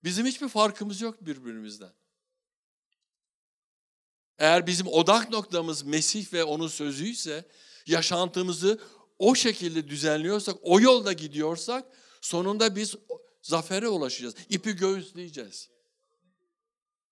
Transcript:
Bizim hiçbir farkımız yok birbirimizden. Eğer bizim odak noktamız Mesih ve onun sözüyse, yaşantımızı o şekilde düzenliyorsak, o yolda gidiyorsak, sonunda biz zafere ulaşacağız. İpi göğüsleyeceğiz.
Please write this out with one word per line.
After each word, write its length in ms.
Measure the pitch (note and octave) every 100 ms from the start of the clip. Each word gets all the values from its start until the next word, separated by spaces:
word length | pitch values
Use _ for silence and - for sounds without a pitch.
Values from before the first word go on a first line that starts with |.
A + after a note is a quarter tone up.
Bizim 220 | D#3+ F3+ B3
hiçbir 220 | B3+ C#4
farkımız 520 | G#3+ G#3+ G3+ G#3 G3
yok 260 | A3+ A3 E3+
birbirimizden. 640 | C#3 B2 A2 G#2+ G#2 F#2+ _ _ _ _ _ _ _ _ _ _ _ _ _ _ _ _ _ _ _ _ _ _ _ _ _
Eğer 280 | D#3 E3+ F3
bizim 200 | F3 F#3+
odak 440 | D#3 E3 A3 A#3
noktamız 520 | A3+ G#3 F3 E3 D3+
Mesih 500 | C#3 D3+ D#3 G#3 G3
ve 120 | F3
onun 240 | D#3+ D3+ D#3+
sözüyse, 800 | D#3 D3 C#3 F#3 A#3 E3 D3+ E3+ _ - - -
yaşantımızı 960 | E3 D#3+ F3 F3+ F3+ F#3 E3 F#3 G#3+ - - _ _
o 160 | G3
şekilde 540 | B3+ B3 G#3 F3 D#3+ D3
düzenliyorsak, 680 | C#3+ D3+ D3+ E3 G#3 G3+ F#3+
o 180 | - F#3
yolda 320 | A#3+ B3 G3+
gidiyorsak, 720 | F3 D#3 D3 D3+ E3+ - B3 - _ _ -
sonunda 560 | - E3+ F#3 G#3 A3 G3
biz 180 | G#3 G#3 _ - _ _
zafere 460 | - E3+ E3 F#3+ A#3
ulaşacağız. 460 | G3 C3+ B2 A#2+ A2 -
İpi 280 | F#3+ G#3+ F#3+
göğüsleyeceğiz. 960 | F#3+ F#3+ F#3 E3+ F3 D3 G#2+ - - _ _ _ _ _ F3+ _ _ _ _ _ _ _ _